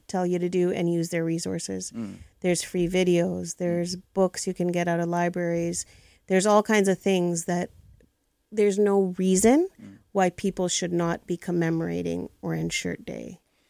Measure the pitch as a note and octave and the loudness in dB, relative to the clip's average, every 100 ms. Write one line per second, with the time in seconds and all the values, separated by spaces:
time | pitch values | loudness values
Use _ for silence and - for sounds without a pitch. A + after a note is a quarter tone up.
0 | - F#3 F3+ F3+ F3+ F3+ F3+ F#3 E3+ E3+ | -6 -2 0 0 0 0 0 0 0 0
1 | E3 E3+ E3 E3 F#3 F3+ - F#3+ F#3 A3+ | -2 -2 -2 -2 -4 -6 -6 -8 -8 -10
2 | G#3+ F#2+ - _ F3+ F3 - F#3 E3+ F#3 | -10 -12 -18 _ -2 -2 -2 -2 0 2
3 | F#3 F3 F3+ F3+ F3 - F3+ F3 F3 F3+ | 4 4 2 -2 -8 -6 -2 -2 -2 -6
4 | - - F#3 - - F3+ F3+ F3 F3 E3+ | -6 0 0 0 -6 -2 -2 0 0 0
5 | E3+ F3 F3 F3+ E3+ E3+ E3+ F3 - - | 0 0 -2 -2 -2 -2 -2 -6 -10 -16
6 | _ _ - F#3+ G3+ G#3 G#3 G#3+ G3 F#3 | _ _ 0 2 4 4 4 4 4 2
7 | G3 F#3+ F3 E3+ E3 F3 - - - - | 2 2 2 -2 -2 -4 -4 -10 -20 -20
8 | _ _ _ _ _ A3 G#3 G3 G#3 G3+ | _ _ _ _ _ 0 2 4 4 4
9 | F#3+ F3+ F#3 F#3 G#3+ C#4 F#4+ - - - | 2 2 2 6 6 6 4 -4 -20 -20
10 | _ G3+ F3+ - G3 - F3+ - F3 F3 | _ 0 0 0 -4 -2 -2 -2 -2 0
11 | E3+ E3+ - F3 - F3 E3 E3 E3+ E3+ | 0 -2 -6 -8 -4 0 0 0 -2 -4
12 | F3 E3+ - _ E3+ D#3+ E3 - F3+ E3 | -4 -6 -8 _ -6 -4 -4 -4 -6 -8
13 | - - - F#3 _ _ _ | -10 -14 -14 -18 _ _ _